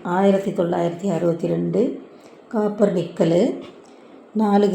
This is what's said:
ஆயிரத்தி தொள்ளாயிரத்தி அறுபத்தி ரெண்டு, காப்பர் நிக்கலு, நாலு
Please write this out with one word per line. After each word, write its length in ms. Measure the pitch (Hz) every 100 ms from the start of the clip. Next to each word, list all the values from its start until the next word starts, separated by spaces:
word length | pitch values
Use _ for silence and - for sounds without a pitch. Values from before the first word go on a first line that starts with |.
| 180 180
ஆயிரத்தி 340 | 196 196 -
தொள்ளாயிரத்தி 580 | 170 175 175 170 170 196 165
அறுபத்தி 360 | 170 165 170
ரெண்டு, 280 | 170 170 175 277 - - - - - -
காப்பர் 400 | 240 214 208 196 175
நிக்கலு, 440 | 165 - 165 175 262 - - - - - - - - 214
நாலு 240 | 208 202 202